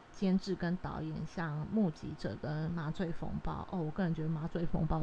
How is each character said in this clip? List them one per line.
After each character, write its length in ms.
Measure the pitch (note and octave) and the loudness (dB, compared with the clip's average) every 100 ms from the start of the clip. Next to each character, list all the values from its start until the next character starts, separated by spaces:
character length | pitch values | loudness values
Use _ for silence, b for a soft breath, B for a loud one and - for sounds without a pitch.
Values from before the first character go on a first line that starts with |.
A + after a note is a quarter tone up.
| - | -8
监 260 | - F#3+ F#3+ | 0 4 4
制 160 | - | 2
跟 220 | F3 F3 F3+ | 0 0 0
导 240 | D3 - | -2 -4
演， 240 | D#3 D#3 D#3+ | -4 -4 -4
像 360 | - E3 D3 D#3 | -4 -2 -2 0
《目 180 | G#3+ F#3 | 4 4
击 240 | - - D#3 | 2 -6 -4
者》 140 | F3+ G3 | -4 -4
跟 280 | - D3+ D#3+ | -2 -2 0
《麻 180 | E3+ D3+ | -2 -2
醉 180 | - E3+ | -2 0
风 200 | E3+ D#3+ - | 0 -2 -2
暴》。 240 | - - - | -2 -4 -4
哦， 80 | F#3 | -2
我 80 | D#3 | -2
个 120 | - | 0
人 100 | F3+ | 2
觉 80 | D#3+ | 2
得 60 | D#3 | 0
《麻 140 | D#3+ D#3+ | 0 0
醉 160 | E3 E3 | 2 2
风 200 | E3 D#3+ | 4 4
暴》 140 | D#3+ | 2